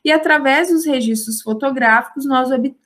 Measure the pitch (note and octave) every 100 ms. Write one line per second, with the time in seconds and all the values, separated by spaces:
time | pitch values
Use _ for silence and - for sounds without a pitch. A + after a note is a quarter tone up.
0 | D4+ D#4 D#4+ D4+ C4+ C#4+ F4 E4 D#4+ C4
1 | A3+ A3 A3+ A3 A3 G#3+ C#4 C4 A#3 A3+
2 | - C#4+ C#4 C4 B3+ B3+ C4 -